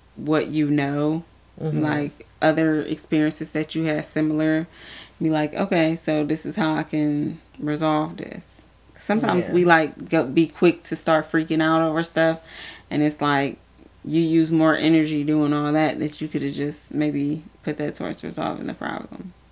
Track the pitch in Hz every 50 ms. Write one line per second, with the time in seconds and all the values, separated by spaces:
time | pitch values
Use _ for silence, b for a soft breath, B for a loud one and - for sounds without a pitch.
0 | _ _ _ - - 147 156 151 - - 147 156 151 143 147 147 139 139 143 147
1 | 147 151 156 165 165 - _ - _ _ - - 165 156 147 151 156 151 151 147
2 | 147 147 - - - - - - - 156 151 160 160 160 156 151 - - 160 -
3 | - - 170 156 151 156 156 - 156 165 - 156 156 156 - 160 160 160 151 151
4 | 156 - - 156 156 156 156 151 156 156 156 160 165 - B B B B B B
5 | B B B - 170 160 156 156 151 151 151 - 196 185 190 170 160 160 165 170
6 | - - 156 151 151 147 156 160 - - - - 160 156 156 156 151 - - 151
7 | 151 151 147 147 147 - 165 165 - _ - - 143 147 151 151 165 156 156 151
8 | 156 165 170 - - - - - - - - - - _ _ _ _ _ - -
9 | - - 208 226 - 214 185 180 175 - 170 175 180 175 170 160 156 143 - -
10 | - - - 160 131 127 127 - 165 156 - - 180 175 165 - - - 170 165
11 | - - 160 156 156 - - 160 156 165 165 156 160 160 160 160 165 160 156 160
12 | 165 165 - 165 165 165 160 160 B B B B B B B B B B - 143
13 | 151 151 151 - 147 147 143 139 139 139 - - - _ _ - - - _ _
14 | - 147 151 165 170 160 160 165 160 156 165 160 160 160 156 - - 160 165 160
15 | 156 156 156 147 143 151 151 151 147 147 147 147 147 147 151 156 156 147 - -
16 | 160 151 - - 156 156 - 151 139 139 147 147 143 147 147 - - - - 147
17 | 151 151 143 143 143 143 151 160 160 - - - - 156 151 - 151 151 - -
18 | 180 - - - - 165 - - 165 - - - - - - - - - - -
19 | - - - - - 185 - - _ -